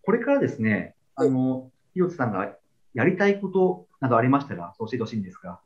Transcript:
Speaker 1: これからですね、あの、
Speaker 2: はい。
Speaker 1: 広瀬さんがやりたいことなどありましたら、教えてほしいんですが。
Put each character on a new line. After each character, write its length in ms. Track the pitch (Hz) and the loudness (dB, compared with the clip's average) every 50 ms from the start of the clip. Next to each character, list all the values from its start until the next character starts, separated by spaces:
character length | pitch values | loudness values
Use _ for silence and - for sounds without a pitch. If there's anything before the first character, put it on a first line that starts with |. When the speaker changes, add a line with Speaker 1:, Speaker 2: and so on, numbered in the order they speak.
Speaker 1:
こ 100 | _ - | _ 2
れ 60 | 226 240 | 0 2
か 140 | - 285 | 2 2
ら 80 | 285 277 | 2 2
で 80 | 175 - | 2 0
す 120 | - - | -2 -2
ね、 360 | 110 110 104 92 - - _ _ _ _ _ | 0 0 0 0 -2 -8 _ _ _ _ _
あ 100 | - - | 0 2
の、 360 | - 131 127 131 131 131 131 | 2 2 2 2 0 -2 -4
Speaker 2:
は 60 | 131 - | -8 -14
い。 20 | _ _ _ _ _ | _ _ _ _ _
Speaker 1:
広 180 | 185 175 165 | 0 0 0
瀬 60 | - - | 0 -2
さ 80 | 127 | -4
ん 60 | 110 | -2
が 220 | 98 92 101 - - _ _ _ _ _ _ _ | -2 -4 -4 -6 -8 _ _ _ _ _ _ _
や 120 | _ - - | _ 2 2
り 120 | 185 - | 2 2
た 120 | - 202 202 | 2 2 2
い 120 | 202 196 | 2 0
こ 80 | 202 185 | -4 -2
と 380 | 180 190 185 180 185 - - _ _ _ | 0 2 2 2 0 -4 -10 _ _ _
な 80 | 139 123 | 0 2
ど 80 | 123 | 2
あ 60 | 117 | 4
り 60 | 120 127 | 4 4
ま 120 | 139 143 | 2 2
し 80 | 139 - | 0 -6
た 60 | 95 | -10
ら、 200 | 87 85 85 - _ | -12 -12 -14 -12 _
教 80 | 113 110 | -10 -8
え 40 | 127 | -6
て 20 | 123 | -6
ほ 80 | 110 | -6
し 80 | 107 120 | -4 -6
い 20 | 107 | -6
ん 40 | |
で 80 | 95 90 | -8 -8
す 60 | 90 | -14
が。 240 | - - - 90 - _ | -16 -16 -16 -16 -16 _